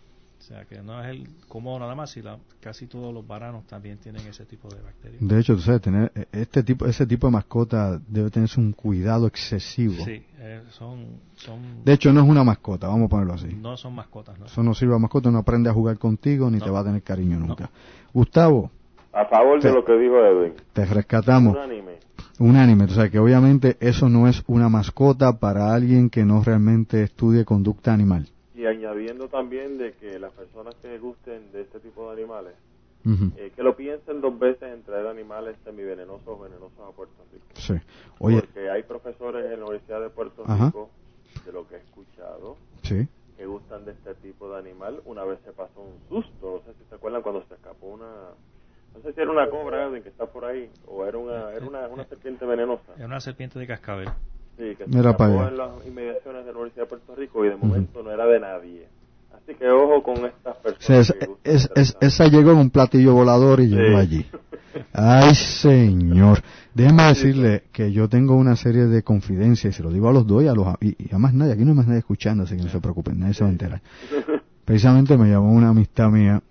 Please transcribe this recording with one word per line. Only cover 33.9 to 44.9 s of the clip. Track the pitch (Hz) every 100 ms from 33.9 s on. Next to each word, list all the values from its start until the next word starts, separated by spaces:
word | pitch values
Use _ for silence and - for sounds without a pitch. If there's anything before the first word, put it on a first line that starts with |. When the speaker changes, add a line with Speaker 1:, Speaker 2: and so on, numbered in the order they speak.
| 147 - 147
Speaker 3:
dos | 135 117
veces | 127 127 131
en | 120
traer | 107 101 110
animales | 113 107 107 110 110
semivenenosos | 110 107 98 92 92 98 113
o | 104
venenosos | 98 90 92 _ 101
a | 95
Puerto | 92 _ 85
Rico. | 92 _ -
Speaker 2:
Sí. | - 87 - _ _ -
Oye. | 110 113
Speaker 3:
Porque | - 101 98
hay | 101
profesores | 110 123 123 117 123 120 117
en | 113
la | 107
Universidad | 104 - 110
de | 110
Puerto | 117 107 - 110
Speaker 2:
Ajá. | 104 131
Speaker 3:
Rico, | 175 214 _ _ _ _ - 90
de |
lo | 90 82
que | 87
he |
escuchado, | _ _ 95 _ 87 85 104 143 _ _
Speaker 2:
Sí. | - 101 139 _ _ _
Speaker 3:
que | 98
gustan | 101 - 104 104
de |
este | 101 104 95
tipo | 98 92 101
de | 98
animal. | 95 92 101